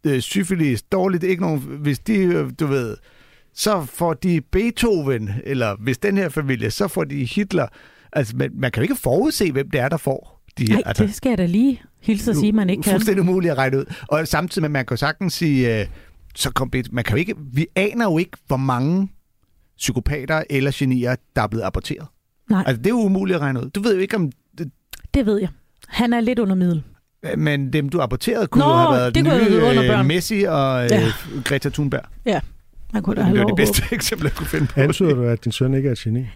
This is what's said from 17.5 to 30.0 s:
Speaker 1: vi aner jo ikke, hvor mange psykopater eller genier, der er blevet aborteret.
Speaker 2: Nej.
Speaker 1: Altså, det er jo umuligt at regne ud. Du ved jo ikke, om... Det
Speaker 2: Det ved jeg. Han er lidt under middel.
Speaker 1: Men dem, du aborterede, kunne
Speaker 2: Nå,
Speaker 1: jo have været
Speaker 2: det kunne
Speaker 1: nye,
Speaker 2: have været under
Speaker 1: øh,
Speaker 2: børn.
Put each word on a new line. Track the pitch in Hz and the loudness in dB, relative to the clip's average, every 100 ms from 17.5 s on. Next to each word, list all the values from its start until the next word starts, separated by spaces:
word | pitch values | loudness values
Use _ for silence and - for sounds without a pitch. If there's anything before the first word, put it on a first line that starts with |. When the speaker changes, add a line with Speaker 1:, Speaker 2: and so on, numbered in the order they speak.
Speaker 1:
vi | 127 165 - | -4 -2 -2
aner | 202 233 220 | -2 0 0
jo | 160 | 2
ikke, | 190 - _ | 0 -8 _
hvor | 131 | -2
mange | 135 123 139 185 196 - _ _ _ _ _ _ | 0 0 0 0 -2 -6 _ _ _ _ _ _
psykopater | - 123 - 147 131 156 - | -4 -2 -2 -4 -2 -2 0
eller | 139 139 | 0 0
genier, | 131 135 127 120 127 _ - | 0 0 2 0 -4 _ -4
der | |
er | 107 | -2
blevet | 110 | -2
aborteret. | 95 - - - 151 _ _ _ _ | -4 -4 -6 -10 -12 _ _ _ _
Speaker 2:
Nej. | 202 180 | 0 2
Speaker 1:
Altså, | 117 | 0
det | 147 | 0
er | |
jo | 240 | 2
umuligt | 208 190 196 180 | 2 0 0 0
at | |
regne | 143 127 | 0 -2
ud. | 110 | -6
Du | 202 | -4
ved | 233 190 | 0 0
jo | |
ikke, | 196 220 | 0 0
om... | 156 - _ - | -2 -4 _ -12
Det | 156 _ _ - - | -12 _ _ -20 -2
Speaker 2:
Det | - 220 | 0 2
ved | 208 | 2
jeg. | 185 - _ _ - | -2 -8 _ _ -10
Han | - 240 | 0 2
er | 240 | 2
lidt | 226 247 | 2 2
under | 202 185 | 2 2
middel. | 180 165 - - _ _ 160 - | 2 0 -4 -18 _ _ -6 -2
Speaker 1:
Men | 151 143 135 | 0 0 0
dem, | 151 139 | -2 0
du | 170 | -2
aborterede, | 127 123 - 233 208 | -2 -2 -2 -2 2
kunne | - | 4
Speaker 2:
Nå, | 285 | 6
Speaker 1:
jo | 339 | 6
have | 339 | 6
været | 262 123 113 | 4 2 2
Speaker 2:
det | |
kunne | 311 - | 4 4
Speaker 1:
nye, | |
Speaker 2:
have | 220 196 | 6 6
været | 147 | 6
under | 135 | 4
Speaker 1:
øh, | 127 | 4
Speaker 2:
børn. | 120 | 4